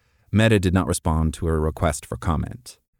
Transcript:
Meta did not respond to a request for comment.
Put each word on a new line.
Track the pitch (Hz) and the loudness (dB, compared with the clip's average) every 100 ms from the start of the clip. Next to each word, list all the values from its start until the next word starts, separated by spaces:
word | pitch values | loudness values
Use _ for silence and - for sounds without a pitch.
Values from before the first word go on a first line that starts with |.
| _ _ - | _ _ -2
Meta | 101 110 110 | 2 4 4
did | 90 | 4
not | 92 - | 2 0
respond | - 82 78 80 | -2 0 0 0
to | - 82 | -2 -2
a | 80 | 0
request | 78 - 85 - - | -2 -2 -2 -2 -8
for | - | -8
comment. | - 73 - - - - _ | -4 -4 -4 -10 -20 -20 _